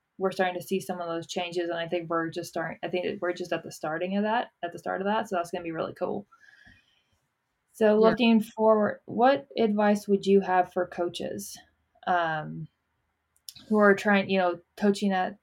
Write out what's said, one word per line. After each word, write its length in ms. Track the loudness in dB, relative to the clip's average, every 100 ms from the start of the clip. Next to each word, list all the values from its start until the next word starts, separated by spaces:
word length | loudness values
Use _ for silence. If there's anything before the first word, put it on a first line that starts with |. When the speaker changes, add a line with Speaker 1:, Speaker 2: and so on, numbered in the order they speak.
| _ -6
Speaker 1:
we're 140 | -4
starting 280 | 0 -2 -2
to 60 | -6
see 140 | -6
some 220 | -4 -8
of 60 | -6
those 200 | -8 -6
changes, 420 | -6 -6 -4 -4
and 80 | -4
I 100 | -4
think 200 | -6 -2
we're 200 | -2 -2
just 200 | -6 -8
starting, 300 | -8 -8 -8
I 40 | -6
think 340 | -4 -4 -4
we're 120 | -4
just 180 | -4 -6
at 120 | -6
the 80 | -8
starting 440 | -10 -6 -4 -4 -2
of 80 |
that, 280 | 0 -2 -4 _
at 80 | -10
the 80 | -8
start 220 | -6 -4
of 60 | -2
that, 200 | -2 -2
so 80 | -4
that's 160 | -4
gonna 120 | -6
be 80 | -8
really 220 | -6 -6
cool. 320 | -6 -6 -6 -10 _ -20 _ -20 _ _ _ _ _ _ _ _ _ _
So 260 | 0 4 6
Speaker 2:
Yeah. 100 | 6
Speaker 1:
looking 320 | 6 6 4
forward, 600 | 2 2 4 4 2 -2 -8
what 420 | 2 4 4 -2 -2
advice 500 | 0 2 2 2 2
would 180 | 0 4
you 160 | 4
have 300 | 4 2 2
for 140 | -2 -4
coaches, 720 | -4 -6 -6 -8 -10 -12 -16 _ _ _ _ -4
um, 600 | -2 0 -4 -6 -12 -14 _ _ _ _ _ _ _ -20 -20 -2
who 80 | 4
are 180 | 6 6
trying, 340 | 4 2 2
you 100 | 2
know, 200 | 2 -2 -10 -2
coaching 340 | 0 0 0
at 260 | -2 -4 -6